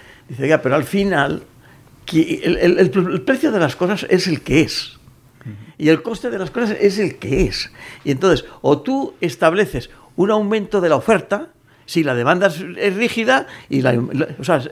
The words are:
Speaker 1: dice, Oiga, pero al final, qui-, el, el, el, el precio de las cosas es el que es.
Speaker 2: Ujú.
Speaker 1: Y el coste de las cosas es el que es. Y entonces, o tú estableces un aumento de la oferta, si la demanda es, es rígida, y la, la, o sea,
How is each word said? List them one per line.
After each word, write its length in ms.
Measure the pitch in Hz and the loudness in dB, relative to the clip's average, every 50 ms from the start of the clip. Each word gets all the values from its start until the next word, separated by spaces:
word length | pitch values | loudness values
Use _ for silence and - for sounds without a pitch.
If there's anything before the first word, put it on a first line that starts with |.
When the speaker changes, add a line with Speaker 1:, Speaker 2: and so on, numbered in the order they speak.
| - - - - _ - | -18 -20 -20 -20 _ -16
Speaker 1:
dice, 140 | - 117 139 | -8 -6 0
Oiga, 180 | 143 160 151 | 0 0 2
pero 140 | - 139 131 | 2 0 0
al 80 | 156 139 | 0 0
final, 600 | - - 196 196 196 185 147 139 - 156 - - - _ - - - - - _ - - - - | 0 -2 0 0 2 2 0 0 0 -2 -6 -8 -14 _ -20 -20 -20 -20 -20 _ -20 -20 -18 -14
qui-, 340 | - - 160 160 - 170 - 147 | -2 0 0 2 2 -2 -2 -2
el, 140 | 165 180 - | -2 0 2
el, 220 | - 175 180 - | 2 2 4 4
el, 120 | 190 165 - 196 180 180 | 4 4 4 0 0 0
el 100 | - 170 | -2 -2
precio 300 | - - 269 269 - 302 | 0 -2 0 0 0 0
de 80 | 220 196 | 0 2
las 160 | 165 139 - | 0 0 0
cosas 300 | - 180 180 208 175 - - | -2 -2 -2 -2 -2 0 0
es 180 | - 180 - 185 | 0 0 2 0
el 140 | 160 - | -2 -4
que 200 | - - 123 151 | -2 0 2 2
es. 360 | 151 - - - - - - - - - - _ _ _ _ _ | 2 2 0 -6 -8 -10 -14 -20 -20 -20 -20 _ _ _ _ _
Speaker 2:
Ujú. 80 | - 120 104 101 107 - - - | -16 -16 -14 -14 -18 -20 -10 -2
Speaker 1:
Y 120 | 156 151 | 2 2
el 120 | 160 160 | 2 2
coste 280 | - 226 226 185 - 247 | 2 -4 -8 -6 -6 -6
de 80 | 226 202 | -4 -4
las 120 | 185 160 | -6 -6
cosas 260 | - 240 240 214 - - | -4 -2 -2 -2 0 2
es 200 | - 202 185 208 | 2 2 2 2
el 180 | 208 156 - - | -2 -2 -4 -6
que 260 | - 120 - - - | -6 -4 0 0 0
es. 260 | - - - - - - - - - - - - | 0 -2 -6 -8 -10 -14 -18 -20 -20 -20 -8 -4
Y 80 | 139 | -4
entonces, 340 | 139 127 165 190 165 127 - - - - | -2 0 2 2 2 2 0 -6 -14 -4
o 180 | - 135 143 147 | 0 0 2 2
tú 320 | - - 262 277 269 - - - | 0 -2 -2 -2 -4 -6 -6 -6
estableces 680 | - 170 - - 185 160 165 196 214 - - 131 - - - - - - _ | -6 -6 -2 0 2 2 2 2 0 -2 -2 -6 -10 -10 -16 -20 -20 -12 _
un 160 | - 165 190 | 0 0 2
aumento 500 | 220 214 214 202 220 220 202 180 - 202 | 2 0 0 0 -2 -2 -2 -2 0 0
de 80 | 180 170 | 2 2
la 60 | 151 | 2
oferta, 540 | 131 - - 226 180 151 - 196 208 311 - _ _ _ _ _ _ _ - | 2 4 2 2 2 2 -2 -4 -4 -4 -10 _ _ _ _ _ _ _ -4
si 160 | - 175 160 | -2 0 0
la 120 | 143 127 | 2 0
demanda 320 | 120 120 135 175 180 185 196 | 0 2 2 2 4 2 0
es, 160 | 165 156 190 170 180 - | 0 -2 -8 -10 -6 -2
es 180 | - 202 185 | -2 -2 0
rígida, 500 | 196 240 233 - 233 226 220 254 269 - - - - - - | 0 -2 -2 -2 -2 0 0 0 0 -2 -4 -12 -20 -10 -4
y 120 | 139 135 127 | -2 0 2
la, 100 | 127 123 | 2 2
la, 340 | 120 120 120 - 131 156 - - 127 | 0 -2 -2 -2 -4 -4 -4 -6 -6
o 40 | 139 | -2
sea, 160 | 127 170 143 123 151 | 0 0 0 0 -4